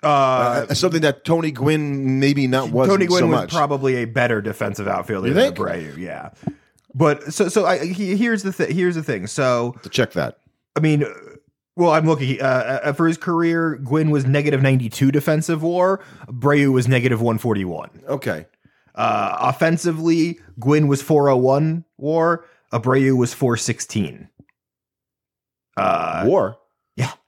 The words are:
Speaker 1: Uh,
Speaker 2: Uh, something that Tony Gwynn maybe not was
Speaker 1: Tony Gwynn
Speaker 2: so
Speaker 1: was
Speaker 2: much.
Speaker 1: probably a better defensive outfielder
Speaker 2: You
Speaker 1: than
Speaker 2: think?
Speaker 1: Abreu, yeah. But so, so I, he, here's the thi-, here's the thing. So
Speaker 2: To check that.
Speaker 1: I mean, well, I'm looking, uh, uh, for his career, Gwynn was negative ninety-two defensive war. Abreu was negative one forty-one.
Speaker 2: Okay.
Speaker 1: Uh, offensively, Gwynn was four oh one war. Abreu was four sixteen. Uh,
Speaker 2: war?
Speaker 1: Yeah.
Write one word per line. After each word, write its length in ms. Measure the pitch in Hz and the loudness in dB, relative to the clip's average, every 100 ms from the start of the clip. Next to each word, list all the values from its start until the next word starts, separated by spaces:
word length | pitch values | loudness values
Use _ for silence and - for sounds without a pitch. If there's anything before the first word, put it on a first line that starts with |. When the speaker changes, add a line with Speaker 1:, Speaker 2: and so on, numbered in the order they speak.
Speaker 1:
Uh, 600 | 156 143 135 127 120 123 120 | 2 2 4 2 0 0 -2
Speaker 2:
Uh, 40 | |
something 280 | - 185 165 | 0 0 2
that 220 | 151 139 | 0 0
Tony 280 | - 165 160 | 0 0 0
Gwynn 680 | 127 139 156 147 139 135 131 | -2 0 0 -2 -2 0 2
maybe 280 | 139 143 131 | 2 2 2
not 240 | 131 135 | 0 0
was 180 | 123 131 | 0 2
Speaker 1:
Tony 160 | 196 180 | 2 4
Gwynn 140 | 180 | 2
Speaker 2:
so 80 | 170 | 4
Speaker 1:
was 120 | 131 | 2
Speaker 2:
much. 120 | 90 | 0
Speaker 1:
probably 440 | 165 143 139 135 127 | -2 0 0 0 -2
a 100 | 117 | -2
better 360 | 113 120 113 | 0 2 0
defensive 480 | 104 101 107 101 101 | -2 -6 -6 -4 -4
outfielder 400 | 95 90 101 101 | -4 -4 -4 0
Speaker 2:
You 40 | |
Speaker 1:
than 200 | 160 269 | 2 2
Speaker 2:
think? 40 | - | 0
Speaker 1:
Abreu, 400 | 95 87 78 71 | -6 -6 -10 -12
yeah. 340 | 87 76 - _ - - _ _ _ | -12 -12 -14 _ -12 -12 _ _ _
But 400 | 131 156 147 - | 0 2 2 -6
so, 140 | - 190 | -4 0
so 180 | 214 170 | 2 2
I, 200 | 180 165 | 0 -2
he, 320 | 180 196 196 | -6 -4 0
here's 260 | 240 220 | 0 0
the 80 | 190 | -2
thi-, 220 | 185 160 | -2 -2
here's 220 | 165 180 165 | 0 0 -2
the 80 | |
thing. 240 | 156 110 92 | -4 -6 -6
So 480 | - 135 120 120 - | -2 0 0 -2 -6
Speaker 2:
To 60 | - | -6
check 220 | - 139 | 0 0
that. 260 | 87 64 - _ _ _ - | 0 -4 -6 _ _ _ -2
Speaker 1:
I 60 | |
mean, 240 | 156 151 127 92 92 - _ _ _ - | 2 2 -2 -8 -20 -20 _ _ _ 0
well, 160 | 175 | 2
I'm 140 | 160 160 | 4 2
looking, 360 | 151 131 117 | 0 0 -2
uh, 400 | 131 127 113 135 | 0 0 -2 -4
uh, 100 | 151 | -4
for 140 | 139 165 | 0 0
his 100 | 165 | 0
career, 600 | - 165 165 165 165 143 | -4 -2 0 0 -2 -4
Gwynn 340 | 131 151 156 | -2 0 2
was 140 | 147 131 | 0 2
negative 360 | 143 143 139 | 0 2 2
ninety-two 500 | 135 131 117 - 135 | 4 2 0 0 2
defensive 520 | 143 139 156 160 160 | 2 0 -2 0 -2
war. 400 | 160 175 185 196 - - - | -2 0 0 0 -6 -20 -16
Abreu 460 | 123 143 147 143 | -2 2 4 4
was 160 | 127 117 | 2 2
negative 320 | 127 123 117 | 2 2 0
one 160 | 117 113 | 0 0
forty-one. 640 | 120 104 92 80 - - - | -2 -2 -4 -8 -12 -18 -8
Speaker 2:
Okay. 420 | 139 120 80 76 _ _ _ _ - | -6 -6 -8 -10 _ _ _ _ -4
Speaker 1:
Uh, 420 | 113 107 101 - | -2 0 -2 -2
offensively, 1000 | - 131 170 165 175 160 165 165 165 165 - - | -2 0 0 0 -2 -2 0 2 0 -4 -16 -6
Gwynn 300 | 120 151 147 | 2 4 4
was 120 | 139 | 0
four 280 | - 151 143 | 2 4 4
oh 80 | 127 | 4
one 480 | 127 135 160 165 165 _ | 4 2 0 -4 -8 _
war. 480 | 143 165 165 165 - _ _ | -4 0 0 0 -6 _ _
Abreu 420 | 117 117 135 135 131 | -4 0 2 4 2
was 180 | 123 | 0
four 220 | - 135 117 | 0 0 0
sixteen. 720 | - 117 - 110 82 60 - _ - _ _ _ _ _ _ _ _ _ _ _ _ - | -2 -6 -4 -4 -4 -8 -20 _ -20 _ _ _ _ _ _ _ _ _ _ _ _ -2
Uh, 460 | 95 85 82 80 104 | 0 0 -2 -2 2
Speaker 2:
war? 320 | 185 98 117 _ _ _ - | 2 0 -6 _ _ _ -6
Speaker 1:
Yeah. 160 | 123 - | -6 -6